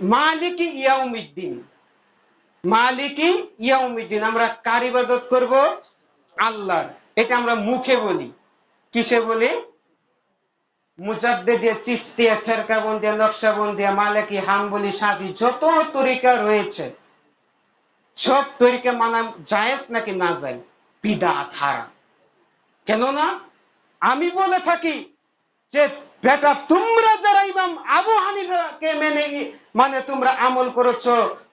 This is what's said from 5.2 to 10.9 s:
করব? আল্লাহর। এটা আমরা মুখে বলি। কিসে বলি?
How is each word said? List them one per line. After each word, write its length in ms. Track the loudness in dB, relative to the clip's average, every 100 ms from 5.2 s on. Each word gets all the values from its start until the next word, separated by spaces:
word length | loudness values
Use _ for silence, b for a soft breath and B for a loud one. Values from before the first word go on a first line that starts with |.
| 0
করব? 240 | 0 4 4 2 0 -12 _ _ _ _ -4
আল্লাহর। 500 | -2 -2 -2 -2 -4 -10 _ -2
এটা 220 | 0 0
আমরা 180 | 0 0
মুখে 420 | 0 -2 0 0
বলি। 340 | 0 -2 -6 -14 _ _ _ _ _
কিসে 300 | -2 0 0
বলি? 400 | 0 0 -2 -2 -10 _ _ _ _ _ _ _ _ _ _ _ _